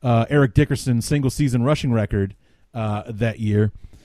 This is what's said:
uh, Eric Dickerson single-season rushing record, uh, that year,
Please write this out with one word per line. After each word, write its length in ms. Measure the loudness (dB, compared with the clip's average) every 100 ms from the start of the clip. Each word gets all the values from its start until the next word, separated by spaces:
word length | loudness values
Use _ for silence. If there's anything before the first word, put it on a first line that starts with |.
uh, 240 | 0 2 4
Eric 260 | 2 4
Dickerson 460 | 4 2 0 -2 -2
single-season 640 | 0 -2 0 0 0 0
rushing 300 | 0 0 0
record, 420 | -2 -2 -2 -4 -8 _ _ _
uh, 280 | -8 -6 -6 -8
that 340 | -4 -4 -2
year, 320 | 0 2 2 -2 -16 -20